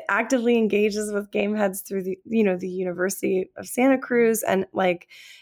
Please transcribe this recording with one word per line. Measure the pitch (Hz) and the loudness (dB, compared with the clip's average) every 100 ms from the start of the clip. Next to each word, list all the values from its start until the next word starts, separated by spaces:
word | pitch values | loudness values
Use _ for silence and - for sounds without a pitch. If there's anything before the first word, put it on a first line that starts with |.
| - | 0
actively | 202 233 254 233 233 | -2 0 0 2 2
engages | 220 208 214 202 208 | 4 2 0 0 -4
with | 208 202 | -6 -4
Gameheads | 208 202 214 202 190 | -2 -2 0 -2 -2
through | - 196 | -8 -6
the, | 185 185 | -6 -8
you | - 226 | -2 2
know, | 208 180 | 2 2
the | 185 | -4
University | 180 185 180 185 - 196 190 185 - | -6 -6 -2 -2 -2 -2 -2 -2 -10
of | 190 | -8
Santa | - 262 262 | 0 2 2
Cruz | - 240 233 220 | 2 2 4 2
and, | - 196 190 | 0 0 0
like, | - 185 175 - - - - | 0 0 0 -6 -20 -20 -20